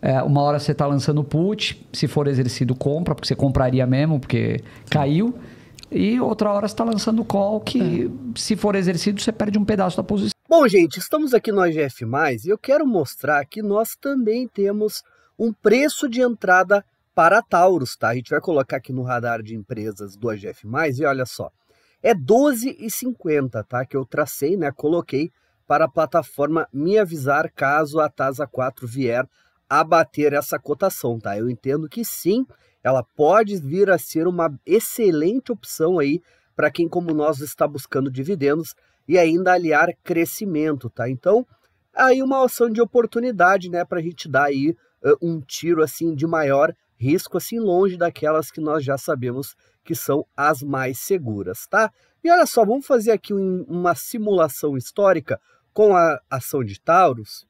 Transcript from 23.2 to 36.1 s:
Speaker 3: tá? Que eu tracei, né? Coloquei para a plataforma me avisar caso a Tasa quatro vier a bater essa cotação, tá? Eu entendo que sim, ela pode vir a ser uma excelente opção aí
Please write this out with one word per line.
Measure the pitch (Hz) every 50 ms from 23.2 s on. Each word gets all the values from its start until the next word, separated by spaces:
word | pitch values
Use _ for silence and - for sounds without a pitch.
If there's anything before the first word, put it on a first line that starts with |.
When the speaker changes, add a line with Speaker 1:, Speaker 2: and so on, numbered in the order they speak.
| - 175 151 147 135 127 - 113 104
Speaker 3:
tá? | _ - 123 131
Que | - -
eu | 139 120
tracei, | - - 143 151 - - - 139 143 185 202
né? | 165 147
Coloquei | 139 - - 151 170 170 165 - - 135 151 170 _ _ _ _ _ _ _
para | _ 147 147 160
a | 160
plataforma | _ 170 156 151 - 170 147 - - - 143 147 160 - - - -
me | 135 147 170 202 214
avisar | 208 175 165 156 131 135 139 147 160 156
caso | _ - 147 135 143 151 160 143 143 160
a | 151 147
Tasa | _ - 139 135 135 123 151
quatro | 135 - - 127 131 131 - -
vier | 117 113 135 135 120 113 120 131 - _ _ _ _ _ _ _ _
a | 131 147 160
bater | 156 175 165 160 - _ - 147 147 143
essa | 143 139 - - 147
cotação, | _ 127 147 - - 190 - - - 127 117 117
tá? | - 107 101
Eu | 104 113 123
entendo | 127 110 _ 131 139 151 156 147
que | - 233 233
sim, | - - - - 165 202 240 269 _ - _ _ _ _ _ _
ela | 120 131 131 117
pode | _ _ - 151 151 185 214 233 202 202
vir | 185 147 135 147 190 202 196
a | 185 160
ser | - - - 160 160 180
uma | 180 175 165 165 143 127 _
excelente | - 165 226 - - - - 233 196 165 147 151 175 226 269 - -
opção | 240 202 - - - - 160 165 185 175
aí | 143 139